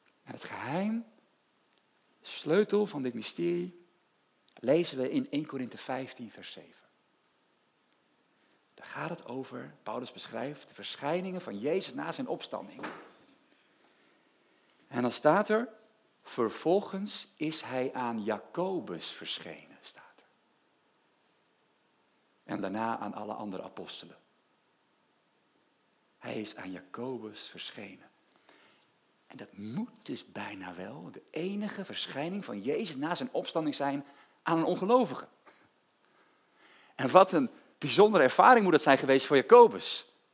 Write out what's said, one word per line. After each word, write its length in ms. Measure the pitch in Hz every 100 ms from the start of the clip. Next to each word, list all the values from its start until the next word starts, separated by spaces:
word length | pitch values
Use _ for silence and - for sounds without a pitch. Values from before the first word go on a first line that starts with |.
| _ _
En 120 | - -
het 80 |
geheim, 600 | - 101 110 156 202 226 233 _ _ _ _ _ _ _ _ _ _ _
sleutel 640 | - - - 175 208 202 208
van 160 | 151
dit 120 | 127
mysterie, 720 | 117 110 - 170 175 180 - - _ _ _ _ _ _
lezen 440 | - 117 156 170 139
we 140 | 127
in 200 | 151 127
één 140 | 143 156
Korinthe 320 | 139 123 107
vijftien, 540 | - 127 131 - 113
vers 200 | - 87
zeven. 360 | - 78 - _ _ _ _ _ _ _ _ _ _ _ _ _ _ _ _ _ _ _
Daar 120 | - -
gaat 240 | - 151
het 160 | 170 -
over, 500 | 127 131 127 131 147
Paulus 280 | - 113 123
beschrijft 560 | 95 - 117 127 147 -
de 60 |
verschijningen 680 | - 101 - 139 175 185 180
van 180 | - 101
Jezus 340 | 123 175 -
na 180 | 135 151
zijn 160 | 160 127
opstanding. 580 | - - - - - - - - - _ _ _ _ _ _ _ _ _ _ _ _ _ _ _ _ -
En 140 | 123
dan 100 | 123
staat 380 | - 151 175 208
er, 200 | 214 247 - _ _ _ _
"Vervolgens 1120 | - - 113 - 156 190 196 196 202 - - -
is 240 | 151 156
hij 320 | 117 127 127
aan 300 | 127 120 113
Jacobus 880 | 104 104 - - 185 185 101 85 -
verschenen", 680 | - - - - 76 - -
staat 220 | - - - _
er. 60 | _ _ _ _ _ _ _ _ _ _ _ _ _ _ _ _ _ _ _ _ _ _
En 180 | - -
daarna 360 | 98 104 113 113
aan 160 | 107
alle 200 | 104 107
andere 300 | - 107 92
apostelen. 540 | - - 90 - 85 85 _ _ _ _ _ _ _ _ _ _ _ _ _ _ _ _ _ _ _ _
Hij 240 | 120 110
is 140 | 104 -
aan 160 | 92
Jacobus 760 | 90 90 - 123 127 107 - -
verschenen. 600 | - - - 101 98 - _ _ _ _ - - _ _ _ _ _ -
En 100 | 123
dat 200 | - -
moet 340 | 104 139 233 -
dus 280 | - 131 -
bijna 440 | 98 101 101 92 87
wel 340 | 95 139 175
de 100 | - -
enige 560 | - 175 202 208 202 190
verschijning 600 | 101 - 143 156 196 -
van 160 | 107
Jezus 340 | 101 151 208 135
na 200 | 151 170
zijn 140 | 127
opstanding 440 | - 180 170 156 139
zijn 300 | 139 139 139 - - _
aan 140 | - 165
een 60 |
ongelovige. 640 | 160 - 190 247 220 - - _ - - _ _ _ _ _ _ _ _ _ _ - - - -
En 140 | 131
wat 220 | 160 190
een 180 | 165 127 - - -
bijzondere 460 | 143 123 208 202
ervaring 400 | 131 - 202 247
moet 100 | 196
het 80 | 156
zijn 160 | - 135
geweest 280 | 135 135 -
voor 100 | 143
Jacobus. 720 | 123 165 240 98 - - - _ _